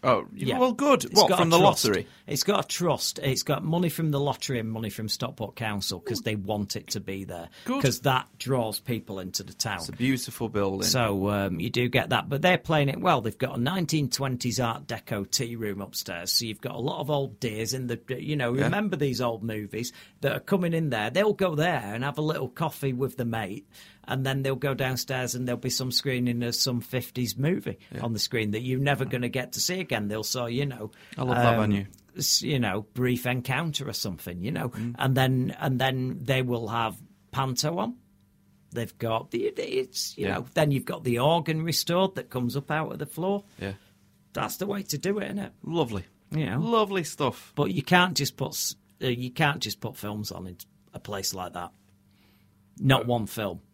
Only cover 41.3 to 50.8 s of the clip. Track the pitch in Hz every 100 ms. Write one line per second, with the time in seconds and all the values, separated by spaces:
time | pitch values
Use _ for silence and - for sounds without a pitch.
41.3 | 165 165 156 165 147 - 170 190 190 -
42.3 | 131 123 135 - 151 160 151 151 - 180
43.3 | 202 202 - 98 98 _ _ _ _ _
44.3 | - - - 202 202 196 147 185 208 -
45.3 | 202 - - - 165 131 104 - _ _
46.3 | 151 147 117 226 226 208 196 156 - 135
47.3 | 127 - - 143 185 - 180 180 147 139
48.3 | - 131 - - - _ _ 131 120 127
49.3 | - 151 151 110 - 117 - 104 104 104
50.3 | 90 90 90 - _